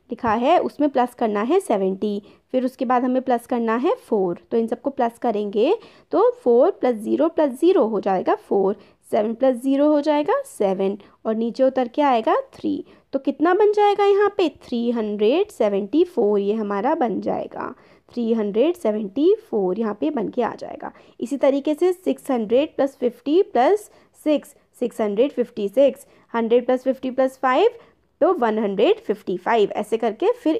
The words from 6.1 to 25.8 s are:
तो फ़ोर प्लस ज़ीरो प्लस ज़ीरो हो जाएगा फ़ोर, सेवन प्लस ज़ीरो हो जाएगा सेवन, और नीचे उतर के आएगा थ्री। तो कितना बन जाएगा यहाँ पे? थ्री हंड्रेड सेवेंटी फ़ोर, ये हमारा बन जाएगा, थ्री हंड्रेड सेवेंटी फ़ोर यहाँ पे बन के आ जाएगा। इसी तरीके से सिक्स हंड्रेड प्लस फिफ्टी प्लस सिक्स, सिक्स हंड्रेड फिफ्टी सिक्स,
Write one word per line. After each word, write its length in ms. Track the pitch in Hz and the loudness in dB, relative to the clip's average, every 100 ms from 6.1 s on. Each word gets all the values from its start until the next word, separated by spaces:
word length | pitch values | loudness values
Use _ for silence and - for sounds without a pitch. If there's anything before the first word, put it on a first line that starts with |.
तो 180 | 311 466 | 0 2
फ़ोर 380 | 494 - 240 311 | 0 2 4 4
प्लस 240 | - 254 226 | 2 -2 -2
ज़ीरो 320 | 214 226 311 | -2 0 0
प्लस 220 | 330 302 | 0 -2
ज़ीरो 340 | 247 330 370 220 | 2 2 4 2
हो 140 | 220 | 0
जाएगा 360 | 208 190 196 403 | -2 -2 0 -4
फ़ोर, 380 | - 208 190 214 - _ _ | -2 0 0 -2 -10 _ _
सेवन 220 | 233 214 | -2 -2
प्लस 220 | 226 262 247 | 0 0 0
ज़ीरो 320 | 269 277 294 | 0 2 2
हो 120 | 302 | 2
जाएगा 400 | 294 294 302 523 554 | 2 0 0 -2 -4
सेवन, 500 | - 196 190 196 202 - _ 220 | -4 -2 0 -2 -4 -12 _ -6
और 100 | 220 | -4
नीचे 280 | 233 226 | -4 0
उतर 240 | 262 262 247 | 0 0 -4
के 140 | 240 | 0
आएगा 340 | 285 240 233 415 539 | 0 2 2 -2 -2
थ्री। 300 | - - 294 - - _ | -8 -6 -6 -8 -20 _
तो 60 | 269 | -6
कितना 340 | - - 311 | -4 0 0
बन 180 | 370 427 | 4 2
जाएगा 340 | 415 415 403 403 | 4 2 2 2
यहाँ 240 | 403 415 392 | 4 2 0
पे? 100 | 339 - | -2 -4
थ्री 260 | - 240 233 | -8 -4 -2
हंड्रेड 580 | 233 214 208 214 302 415 | -2 -4 0 2 2 -2
सेवेंटी 540 | - 214 196 202 302 349 | 0 0 0 0 0 0
फ़ोर, 340 | - 208 208 | 2 0 2
ये 140 | 202 | 0
हमारा 400 | 220 208 202 226 330 | -2 -2 -2 -2 0
बन 240 | 247 190 | -2 -2
जाएगा, 520 | 208 - - - - - _ _ _ | -4 -6 -8 -10 -12 -14 _ _ _
थ्री 200 | - 226 | -6 -2
हंड्रेड 420 | 226 208 202 285 349 | -2 -2 0 0 0
सेवेंटी 580 | 220 214 208 226 320 427 | -4 -4 -6 0 2 2
फ़ोर 380 | - 226 185 190 | -2 -2 -2 -2
यहाँ 180 | 226 208 | -4 -4
पे 80 | 294 | -4
बन 200 | 302 - | -4 -4
के 120 | 196 | -2
आ 120 | 226 - | -4 -6
जाएगा। 360 | - - - - - - | -12 -14 -14 -16 -20 -12
इसी 180 | 240 277 | -8 0
तरीके 360 | 285 277 277 | 2 2 -2
से 180 | 302 359 | 0 0
सिक्स 380 | 359 - 269 - | 0 -4 -4 -4
हंड्रेड 440 | 254 214 233 320 - | -4 0 0 0 -2
प्लस 200 | 277 - | -4 -2
फिफ्टी 460 | 247 226 - 311 | -6 -4 0 0
प्लस 460 | 403 247 262 415 - _ _ _ | 2 2 2 2 -2 _ _ _
सिक्स, 320 | 208 196 - _ _ _ | -2 -2 -2 _ _ _
सिक्स 200 | 240 - | -6 -4
हंड्रेड 300 | 214 202 277 | -4 0 0
फिफ्टी 360 | 294 233 - 202 | 0 -6 -4 -4
सिक्स, 380 | 196 | 2